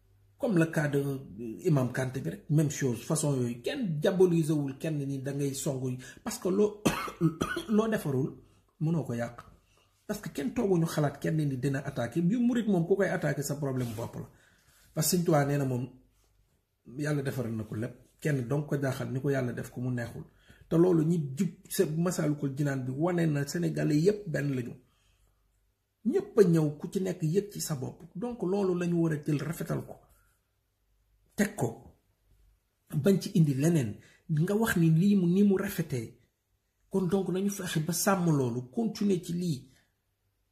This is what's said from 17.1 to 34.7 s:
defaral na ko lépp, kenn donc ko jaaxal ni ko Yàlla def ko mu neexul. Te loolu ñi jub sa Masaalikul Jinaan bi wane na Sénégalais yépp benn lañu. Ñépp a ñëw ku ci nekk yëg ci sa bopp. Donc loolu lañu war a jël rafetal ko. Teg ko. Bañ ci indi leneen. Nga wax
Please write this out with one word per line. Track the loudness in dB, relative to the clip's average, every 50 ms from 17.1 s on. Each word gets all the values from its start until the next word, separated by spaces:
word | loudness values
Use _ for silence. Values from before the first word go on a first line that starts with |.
| -2 -2
defaral | -2 -2 -4 -4 -4 -4 -4
na | -6 -6
ko | -6 -6
lépp, | -6 -6 -8 -10 -14 -20 _ _ _
kenn | -2 0 0 0 0
donc | 0 -2 -2 0
ko | -2 -2 -2
jaaxal | 0 -2 -2 -4 -4 -4
ni | -4 -2
ko | 0 0
Yàlla | 0 0 0 -2
def | -4 -6 -10 -10
ko | -8 -6
mu | -4 -4
neexul. | -2 -4 -6 -6 -10 -14 -16 -16 _ _ _ _ -20 _ -6 _
Te | 4
loolu | 4 6 6 6 4 4
ñi | 2 2 0 -2 -4 -2
jub | -2 -2 -2 -2 -8 -14 -8
sa | 0 0 0
Masaalikul | 0 2 0 0 0 0 0 0 0 -2 -2 -2 -4 -2
Jinaan | 0 0 0 0 -2 -4
bi | -4
wane | -2 -2 0 0 2 2 2
na | 2 2 0 -2
Sénégalais | -4 -4 -2 -2 -2 -2 0 0 2 2 4
yépp | 4 4 2 0 -4 -4
benn | -4 -2 -2 -2 -2
lañu. | -4 -4 -8 -10 -16 _ _ _ _ _ _ _ _ _ _ _ _ _ _ _ _ _ _ _ _ _ _ _ _ _
Ñépp | 0 0 0 -2 2 4 6
a | 6
ñëw | 6 6 4 2 0 -2 -6
ku | -10 -6
ci | -4 -2
nekk | -2 -2 -2 -2 -2
yëg | 0 0 0 -2 -2
ci | -8 -8
sa | -6 -6 -4
bopp. | -6 -6 -8 -10 -12 -20 -14 _
Donc | -8 -8 -8 -6 -4
loolu | -2 -2 0 0 0 0 0 0
lañu | 0 0 2 2
war | 2 2 0
a | -2 0
jël | -2 -2 0 -2
rafetal | -4 -6 -6 -6 -4 -4 -6 -6
ko. | -10 -16 -20 _ _ _ _ _ _ _ _ _ _ _ _ _ _ _ _ _ _ _ _ _ _ _ _ _ _ _
Teg | 0 0 0 2
ko. | -2 -4 -4 -4 -8 -18 -20 -20 _ _ _ _ _ _ _ _ _ _ _ _ _ _ _ _ _ _ _ -4
Bañ | 2 4 4 4 4
ci | 0 0 4
indi | 4 4 4 4
leneen. | 2 2 4 4 2 0 -2 -6 -10 -18 -20 _ _ _ -2
Nga | 0 0 2 2 2
wax | 0 0 0